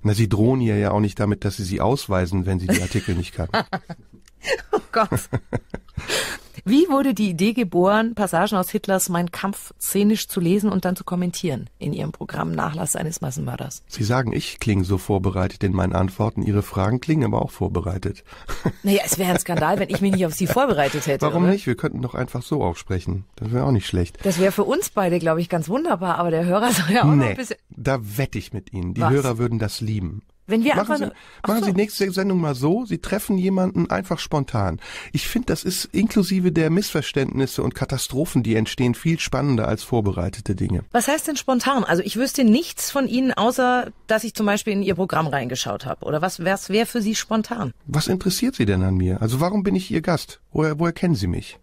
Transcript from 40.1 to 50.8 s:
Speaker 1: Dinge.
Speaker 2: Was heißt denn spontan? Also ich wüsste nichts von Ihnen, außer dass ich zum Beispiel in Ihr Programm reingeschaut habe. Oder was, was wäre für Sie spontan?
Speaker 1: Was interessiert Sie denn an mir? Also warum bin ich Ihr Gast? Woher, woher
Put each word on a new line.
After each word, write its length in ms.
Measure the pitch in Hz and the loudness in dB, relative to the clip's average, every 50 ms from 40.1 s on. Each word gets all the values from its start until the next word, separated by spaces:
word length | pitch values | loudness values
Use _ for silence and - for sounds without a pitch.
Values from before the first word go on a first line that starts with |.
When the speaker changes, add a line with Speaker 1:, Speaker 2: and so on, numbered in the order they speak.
| 92 90 85 95 - - - - 101 | 0 0 -2 -4 -4 -6 -4 -4 -2
Speaker 1:
Dinge. 300 | 92 95 92 90 85 - - | -2 0 0 0 -2 -4 0
Speaker 2:
Was 160 | - 240 233 | 0 0 2
heißt 220 | - 294 311 - - | 2 0 0 0 -4
denn 80 | 302 | -4
spontan? 480 | 254 - - 262 240 - 262 277 254 - | -4 0 0 0 2 2 2 2 2 2
Also 180 | - 170 170 - | 2 0 0 0
ich 140 | - - | -2 -2
wüsste 260 | 214 262 269 - - 262 | -2 -2 0 2 4 6
nichts 480 | 220 208 285 349 - - - - - | 6 6 6 4 -2 -8 -8 -8 -2
von 160 | - 285 269 | 0 0 0
Ihnen, 240 | 202 208 254 262 254 | 2 0 0 0 0
außer 560 | - - 202 240 254 - 254 247 247 247 240 - - - - | 2 2 2 2 4 4 2 4 4 2 0 -4 -10 -18 -2
dass 180 | - 220 220 233 | 0 0 0 0
ich 80 | 226 - | -4 -2
zum 120 | - 214 | 0 2
Beispiel 280 | 202 202 208 - 220 202 | 2 2 0 0 -2 -2
in 100 | 196 202 | 0 0
Ihr 120 | 196 185 | 0 0
Programm 320 | 165 190 180 - 151 160 | 0 0 0 0 0 0
reingeschaut 580 | 151 135 139 123 123 131 123 - 117 101 - - | 0 0 -2 -2 -4 -4 -4 -4 -4 -6 -6 -4
habe. 200 | 131 - - - | -6 -8 -6 -4
Oder 160 | - 147 151 | -4 -2 -2
was, 220 | 170 185 - - 165 | -2 -2 -4 -2 -2
was 240 | 185 196 190 - | -2 -2 -2 -2
wäre 200 | - 190 214 233 | -2 0 0 0
für 140 | - - 240 | 0 -2 -2
Sie 140 | 202 214 220 | -2 0 -2
spontan? 560 | - - - 220 220 214 - 240 233 196 127 - - - | -4 -4 -2 -2 -2 -2 -2 -4 -4 -4 -6 -6 -10 -10
Speaker 1:
Was 240 | 143 131 151 - - | -2 -2 0 2 2
interessiert 460 | 190 185 - 190 180 - - 254 262 | -2 0 0 -2 0 2 0 -2 0
Sie 100 | - 120 | 2 2
denn 180 | 101 98 92 92 | 2 4 2 2
an 120 | 95 95 | 2 2
mir? 260 | 92 92 90 92 101 | 2 2 2 2 0
Also 180 | 107 110 123 135 | 0 0 0 0
warum 240 | 165 180 208 208 190 | 0 0 0 0 0
bin 120 | 208 190 | 2 0
ich 140 | 185 185 - | 0 -2 -2
Ihr 100 | 214 165 | -4 -2
Gast? 400 | 156 - 170 - - - - _ _ _ | 0 0 0 -2 -2 -8 -16 _ _ _
Woher, 260 | - - 156 156 151 | -2 0 0 0 0
woher 140 | 147 | 0